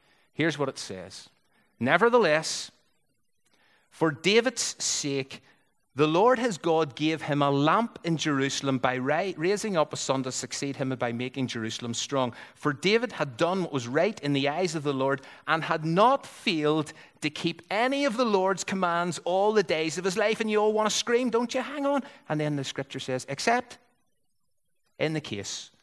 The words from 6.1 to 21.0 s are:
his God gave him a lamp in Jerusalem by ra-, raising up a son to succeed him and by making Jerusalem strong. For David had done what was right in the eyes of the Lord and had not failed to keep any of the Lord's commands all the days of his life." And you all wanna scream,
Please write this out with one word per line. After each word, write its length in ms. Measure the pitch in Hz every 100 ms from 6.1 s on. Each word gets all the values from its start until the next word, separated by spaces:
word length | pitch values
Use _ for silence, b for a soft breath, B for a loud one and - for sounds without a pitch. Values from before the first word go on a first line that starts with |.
| 165 233 247
his 200 | 240 160
God 360 | 165 160 156
gave 280 | 120 151 160
him 200 | - 147
a 80 | 143
lamp 480 | 139 151 196 233 -
in 120 | 175 156
Jerusalem 640 | 156 139 139 - 139 127
by 200 | 127 127
ra-, 340 | 131 156 196 151
raising 400 | 175 202 220 175
up 160 | 147
a 40 | 139
son 260 | - 131
to 80 | 131
succeed 460 | - 123 - 139 135
him 160 | 131
and 60 | 131
by 120 | 120
making 380 | 120 127 135 123
Jerusalem 440 | 117 110 - 120
strong. 400 | 113 - 139 123 - B
For 180 | - 147
David 400 | 135 185 226 233
had 240 | - 147 110
done 280 | 165 190
what 80 | 165
was 160 | 139 120
right 300 | 143 196 -
in 120 | 143
the 160 | 139 139
eyes 280 | 156 185 156
of 80 |
the 80 | 147
Lord 340 | 135 135 131 B B -
and 160 | 160
had 200 | 151 165
not 400 | 160 170 233 269
failed 680 | - - - 160 147 156 147 - B -
to 100 | 151
keep 320 | - 165 170 -
any 360 | 196 247 277
of 120 | 285 220
the 80 |
Lord's 380 | 240 196 190 185
commands 560 | - 190 180 170 175 -
all 280 | 170 185 208
the 120 | 214
days 340 | 185 160 160 156
of 60 |
his 120 | 185 190
life." 240 | 208 214
And 80 | 214
you 100 | 208
all 140 | 214
wanna 160 | 214 214
scream, 420 | -